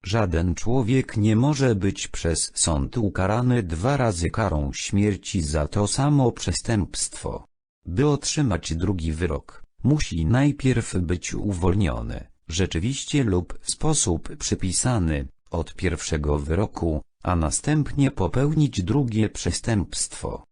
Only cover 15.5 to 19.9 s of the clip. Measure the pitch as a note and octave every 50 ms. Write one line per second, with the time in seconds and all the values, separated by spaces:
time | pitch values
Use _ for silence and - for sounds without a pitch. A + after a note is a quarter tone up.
15.5 | - E2+ D#2 - - - F#2 F2 E2 D#2+ - - E2 D2+ D2 D2 D2 D2 C#2+ C#2+
16.5 | D#2+ F#2 G#2 - - - F2+ E2 D#2 C#2+ - _ _ _ - - F2+ E2+ D#2 D2
17.5 | - - - - D#3 D#3 C#3 - - C#3+ C#3 C3 - - F#2+ E2 - B2+ C3+ D3
18.5 | D#3 D#3 D3+ B2+ A2+ - F#2 E2+ A2 C#3+ C#3+ A#2+ G#2 A2 G#2+ - - - - F2
19.5 | - - - - A2+ G#2 - -